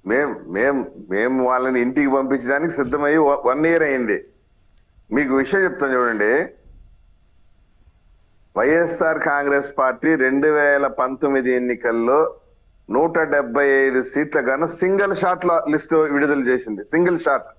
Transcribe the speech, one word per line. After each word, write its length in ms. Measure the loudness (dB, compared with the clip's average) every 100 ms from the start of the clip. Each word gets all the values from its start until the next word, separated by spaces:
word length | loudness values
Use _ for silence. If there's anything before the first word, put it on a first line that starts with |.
| -2
మేం, 300 | -2 -2 -6 -8
మేం, 380 | -2 0 0 -6 -12 -6
మేము 340 | -2 -2 0
వాళ్ళని 360 | 0 0 0 0
ఇంటికి 300 | 0 0 0
పంపించడానికి 640 | 0 0 -2 -2 -2 -2
సిద్ధమయ్యి 460 | -4 -4 0 2 2
వ-, 240 | 2 2 0
వన్ 200 | 0 2
ఇయర్ 160 | 2
అయింది. 420 | 0 -2 -2 -4 -6 _ _ _ _ _ _ _ _
మీకు 220 | -2 0
విషయం 300 | 0 0 0
చెప్తాను 280 | 0 -2 -2
చూడండి. 540 | 0 0 0 2 0 -2 -10 -20 -20 -20 -20 _ _ _ _ _ _ _ _ _ _ _ _ _ _ _ -2
వైఎస్ఆర్ 600 | 2 2 0 0 0 0
కాంగ్రెస్ 540 | -2 -2 0 -2 -2 -2
పార్టీ 360 | -2 0 0
రెండు 340 | 2 2 2 2
వేల 380 | 2 4 2 0
పంతొమ్మిది 640 | -2 -4 -2 0 0 0
ఎన్నికల్లో 840 | 0 -2 -2 -2 0 2 2 2 -4 _ _ _ _ -4
నూట 280 | 0 0 0
డెబ్బై 500 | 0 0 0 0 2
ఐదు 340 | 4 4 0
సీట్ల 380 | -2 -4 -2 -2
గాను 260 | 0 -2 -2
సింగిల్ 480 | -2 0 2 0
షాట్ 320 | 0 0 0 0
లో 160 | 0 0
లిస్ట్ 240 | -2 2
విడుదల 460 | 2 2 2 0 0
చేసింది. 440 | 0 0 -2 -10
సింగిల్ 360 | -4 0 2 0
షాట్. 260 | 0 -2 -4